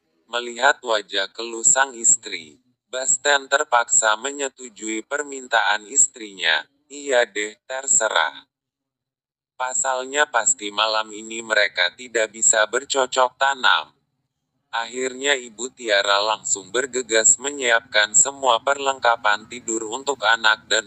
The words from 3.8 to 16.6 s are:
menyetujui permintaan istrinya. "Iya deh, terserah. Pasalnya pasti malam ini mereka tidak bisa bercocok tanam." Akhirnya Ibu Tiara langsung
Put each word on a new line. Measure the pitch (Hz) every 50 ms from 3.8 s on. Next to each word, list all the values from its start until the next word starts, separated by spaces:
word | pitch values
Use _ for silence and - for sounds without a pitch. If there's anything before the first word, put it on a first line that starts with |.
| 117 - - - - 110 107
menyetujui | 107 113 139 143 143 139 135 - - 127 123 104 98 107 110 110 110 107
permintaan | - 143 143 147 143 139 135 127 123 - 113 104 101 104 104 104
istrinya. | 104 135 - - - - 123 110 104 98 95 87 82 78 - - _ _ _ _ -
"Iya | 135 143 143 143 135 123 120 110
deh, | - 104 104 107 104 _ _ -
terserah. | 131 131 135 135 - - 113 107 - 85 80 - - - - _ _ _ _ _ _ _ _ _ _ _ _ _ _ _ _ _ _ _ _ _ _
Pasalnya | - 127 127 131 - - 135 131 127 127 131 135 147 151
pasti | - - 117 107 101 - - 104 104 101
malam | 104 107 110 110 110 110 110 107
ini | 104 110 110 113 113
mereka | 113 110 110 107 101 98 - - 90 90 -
tidak | - 127 123 113 120 110 110 107
bisa | 113 110 - 113 110 107 104
bercocok | 117 123 - - - 139 131 127 - 131 127 123 - -
tanam." | 143 139 139 131 123 101 92 82 76 - _ _ _ _ _ _ _ _ _ _ _ _ _ _ _ _
Akhirnya | - 117 117 113 117 127 127 131 127 127 135 143 143
Ibu | 131 120 120 107 104 117 131 -
Tiara | - 123 113 104 98 98 101 101 101
langsung | 101 110 107 101 - - - 98